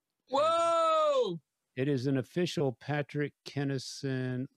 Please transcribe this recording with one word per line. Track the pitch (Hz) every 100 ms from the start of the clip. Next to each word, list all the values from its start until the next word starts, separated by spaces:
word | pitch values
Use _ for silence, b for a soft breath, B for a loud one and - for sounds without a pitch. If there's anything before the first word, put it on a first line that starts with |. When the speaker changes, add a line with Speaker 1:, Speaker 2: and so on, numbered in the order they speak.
| _ _ _
Speaker 1:
Whoa! | 262 302 330 339 339 330 320 302 277 214 170 _ _ _ -
Speaker 2:
It | 139
is | 135 131
an | 135
official | - 175 175 - 139 120
Patrick | - 147 143 151 143 _ -
Kennison | 139 139 135 - - 139 131 127 127 131